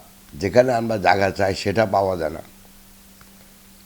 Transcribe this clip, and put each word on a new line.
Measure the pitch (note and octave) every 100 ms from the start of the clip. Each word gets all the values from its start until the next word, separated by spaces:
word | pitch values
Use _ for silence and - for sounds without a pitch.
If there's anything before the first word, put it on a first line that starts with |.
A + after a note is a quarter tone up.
| - - -
যেখানে | D2 F#2 A2+ B2+
আমরা | A#2 A#2 G#2+
জায়গা | F2+ F#2+ G2
চাই | F#2 G2 F#2+
সেটা | G#2 G2 G#2+
পাওয়া | G2+ G2 F#2
যায় | D#2
না। | D#2 - - - - - - - - - - - - - -